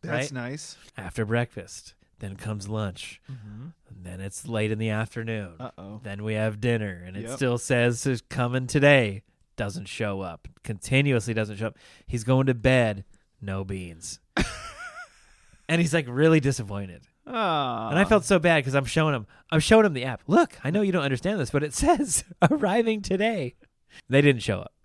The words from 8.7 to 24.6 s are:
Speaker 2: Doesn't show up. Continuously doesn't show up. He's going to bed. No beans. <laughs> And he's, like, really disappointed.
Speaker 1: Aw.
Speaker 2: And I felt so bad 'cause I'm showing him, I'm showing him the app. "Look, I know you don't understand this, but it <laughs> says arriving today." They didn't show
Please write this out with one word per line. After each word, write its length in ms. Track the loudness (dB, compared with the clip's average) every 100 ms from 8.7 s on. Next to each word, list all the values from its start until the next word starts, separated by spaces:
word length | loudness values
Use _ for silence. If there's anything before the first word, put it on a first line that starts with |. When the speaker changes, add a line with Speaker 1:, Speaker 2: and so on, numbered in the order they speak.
| 4 8 6 4 -4 _ _ _ -8
Speaker 2:
Doesn't 320 | -8 -8 -12
show 320 | -6 -4 -4
up. 260 | -6 -10 -16 _
Continuously 680 | -10 -10 0 2 4 2 0
doesn't 240 | -2 -2 -4
show 100 | -8
up. 100 | -8 -20 -20 -8
He's 160 | -6
going 220 | 2 4 4
to 60 |
bed. 500 | 2 4 4 2 -2 -10 -20 _ _
No 240 | -8 -6 -6
beans. 560 | -8 -10 -14 -16 -16 _ -2
<laughs> 80 | -2 -4 -14 -14 -16 -16 -20 _ _ _ _ _ -4
And 120 | 0
he's, 140 | 2
like, 120 | 0 -2
really 300 | 2 6 6
disappointed. 640 | 4 -2 -4 -8 -8 -14 _ _ -10
Speaker 1:
Aw. 640 | -4 -2 0 -2 -4 -2
Speaker 2:
And 80 | 2
I 40 | 4
felt 200 | 4 4
so 140 | 2
bad 240 | 4 2 2
'cause 80 |
I'm 120 | 0 0
showing 280 | 2 2
him, 140 | 0 -6 _ _
I'm 80 | 0
showing 260 | 6 8 6
him 80 |
the 100 | 2 -4
app. 180 | -8 2
"Look, 320 | 4 4 0
I 80 | -2
know 100 | 0
you 100 | 2
don't 120 | 2
understand 360 | 0 0 -2 -2
this, 120 | 0
but 100 | 0
it 100 | -2
<laughs> 20 | 0
says 480 | 2 2 2 -2 -4 0 2
arriving 540 | 4 2 2 0 -2
today." 500 | -2 0 0 -2 -6 -10 _ _ _ -20 _
They 120 | 6
didn't 200 | 6 4
show 200 | 0 -4